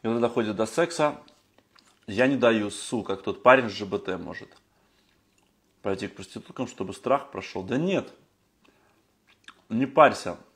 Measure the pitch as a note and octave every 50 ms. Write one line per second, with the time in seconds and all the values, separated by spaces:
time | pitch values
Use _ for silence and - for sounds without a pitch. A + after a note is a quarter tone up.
0 | - A2+ A#2 A#2+ A#2+ A#2 A#2+ B2 A2 G#2+ G#2 F#2+ A2 A2 - - E3+ E3+ - -
1 | G3+ G3 D3 - - - _ _ _ _ _ _ _ _ _ _ _ _ _ _
2 | _ - G2 G#2 B2+ C3+ C#3 A#2+ A#2+ A#2 A2+ A2 G#2 G#2 - - - - B2+ A2+
3 | G2 - G2 G2 - G#2+ F#2+ - - B2 C3 C3 A#2+ A2 F#2+ G2+ G#2 F#2+ G2+ G2
4 | - F#2+ F#2 F2 D#2+ D2+ F2 - - - - _ _ _ _ _ _ _ _ _
5 | _ _ _ _ _ _ _ _ _ _ _ _ _ _ _ _ - G#2 G2 F#2+
6 | G#2 F#2+ - - F#2+ - - A2+ - - - - - - - - G2 F#2 G2 -
7 | - A#2+ C3 C#3+ - - - G2 F#2 - - F#2+ F#2 F#2+ A#2 C3+ E3 F#3+ G3 D#3+
8 | - - - _ _ _ _ _ _ _ _ _ _ _ _ _ _ _ _ _
9 | _ _ _ _ _ _ _ _ _ - _ _ _ _ A2 A#2 C3+ C3+ C3 D#3
10 | D3+ B2+ - - - G2 E2 - - _ _